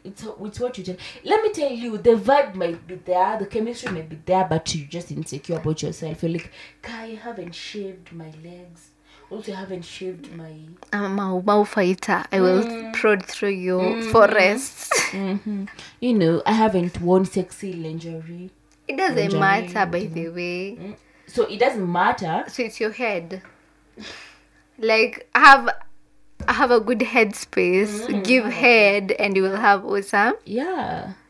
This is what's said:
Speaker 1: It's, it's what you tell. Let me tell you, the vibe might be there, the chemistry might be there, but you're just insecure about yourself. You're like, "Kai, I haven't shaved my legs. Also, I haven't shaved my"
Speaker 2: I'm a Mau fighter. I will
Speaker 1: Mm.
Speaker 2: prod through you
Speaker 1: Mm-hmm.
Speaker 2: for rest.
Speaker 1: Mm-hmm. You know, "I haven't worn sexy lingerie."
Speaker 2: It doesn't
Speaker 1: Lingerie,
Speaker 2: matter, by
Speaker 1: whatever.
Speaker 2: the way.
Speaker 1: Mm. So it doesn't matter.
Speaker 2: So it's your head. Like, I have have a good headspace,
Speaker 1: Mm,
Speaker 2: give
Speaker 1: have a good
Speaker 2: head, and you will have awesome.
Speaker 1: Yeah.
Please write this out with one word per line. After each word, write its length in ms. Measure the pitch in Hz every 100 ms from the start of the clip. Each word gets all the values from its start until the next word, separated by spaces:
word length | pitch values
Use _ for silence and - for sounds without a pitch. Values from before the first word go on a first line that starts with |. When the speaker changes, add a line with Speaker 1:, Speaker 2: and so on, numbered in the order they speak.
Speaker 1:
It's, 220 | - 202 220 -
it's 180 | 208 -
what 160 | 247 247
you 60 |
tell. 120 | 180 180 - -
Let 200 | - 427
me 80 | 440
tell 180 | 415 285
you, 260 | 240 240 214
the 160 | 175 226
vibe 400 | 196 285 254 190
might 320 | 170 170 -
be 80 | 180
there, 420 | - 180 185 170
the 80 | 196
chemistry 460 | 226 226 240 -
might 180 | 180 160
be 80 | 156 -
there, 220 | 185 185
but 240 | 160 -
you're 140 | 165 143
just 240 | 165 170
insecure 460 | 147 160 - - 165
about 260 | 156 156
yourself. 400 | 147 156 160 160
You're 80 | 170
like, 200 | 165 - - - _
"Kai, 220 | - 226
I 120 | 226 220
haven't 380 | 233 202 170
shaved 580 | 170 - 214 190 185 175
my 200 | 170 160 156
legs. 460 | 165 180 180 170 _ _ _ _ 208
Also, 220 | 214 214
I 60 | 190
haven't 260 | 190 185 165
shaved 500 | - 185 175 - 170
my" 180 | 160 156 156 175 -
Speaker 2:
I'm 280 | 202 202 196
a 200 | 196 185
Mau 220 | 190 208
fighter. 600 | 208 - 185 185 - 180 -
I 100 | 190
will 220 | 185 185
Speaker 1:
Mm. 300 | 233 226 226
Speaker 2:
prod 300 | - 220 208 -
through 240 | - 208 190 180
you 100 | 180
Speaker 1:
Mm-hmm. 300 | 190 226 226
Speaker 2:
for 140 | 226 202
rest. 640 | 214 190 220 269 - - - -
Speaker 1:
Mm-hmm. 540 | 190 196 196 214 208 196 - - _
You 140 | 247
know, 280 | 226 165 165 -
"I 60 |
haven't 460 | 226 220 190 175 -
worn 240 | 175 185 190
sexy 480 | - 180 - 196
lingerie." 760 | 175 160 160 165 165 160 175 185 _ _ _ -
Speaker 2:
It 100 | 277
doesn't 200 | 370 240
Speaker 1:
Lingerie, 220 | 202 196
Speaker 2:
matter, 460 | 196 202 196 220 185
by 140 | 175
Speaker 1:
whatever. 140 | 180 160
Speaker 2:
the 120 | 165
way. 480 | 175 175 175 190 233
Speaker 1:
Mm. 140 | 185 208 _ _ _
So 160 | -
it 160 | 220 202
doesn't 320 | 254 247 180
matter. 540 | 175 202 240 175 170 -
Speaker 2:
So 160 | -
it's 160 | 233 -
your 120 | 220 220
head. 400 | 240 196 170 190 - _ _ _ _ - 214 - - - _ _ _ _
Like, 500 | 220 220 226 - - 240
I 40 |
have 300 | 277 269 233 - - - _ _ - - -
have 240 | 233 262
a 80 | 240
good 200 | 220 240
headspace, 1080 | 233 254 214 208 - - 180 185 214 208 226
Speaker 1:
Mm, 160 | 208
Speaker 2:
give 200 | 196 254
Speaker 1:
have 80 | 233
a 20 | 233
good 40 |
Speaker 2:
head, 500 | 247 233 208 202 190 -
and 160 | 202 190
you 80 |
will 120 | 190 196
have 280 | 220 202 196
awesome. 480 | 202 196 202 220 440 -
Speaker 1:
Yeah. 680 | 214 320 370 220 170 190 190